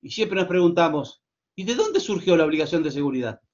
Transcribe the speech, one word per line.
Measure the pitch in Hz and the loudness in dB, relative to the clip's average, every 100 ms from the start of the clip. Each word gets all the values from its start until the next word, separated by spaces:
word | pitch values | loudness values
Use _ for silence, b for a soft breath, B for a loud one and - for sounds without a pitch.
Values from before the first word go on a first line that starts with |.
Y | - | -12
siempre | - 214 190 | -4 -2 0
nos | 180 | 0
preguntamos, | 180 175 170 165 151 131 - _ _ _ - | 4 4 4 2 2 -6 -14 _ _ _ -12
¿y | |
de | 190 247 | -4 0
dónde | 427 392 | 0 0
surgió | - 196 180 170 | -2 -4 2 4
la | 156 | 4
obligación | 156 151 170 | 0 0 -2
de | 151 | -2
seguridad? | 139 143 131 120 104 _ | -2 -4 -2 -6 -8 _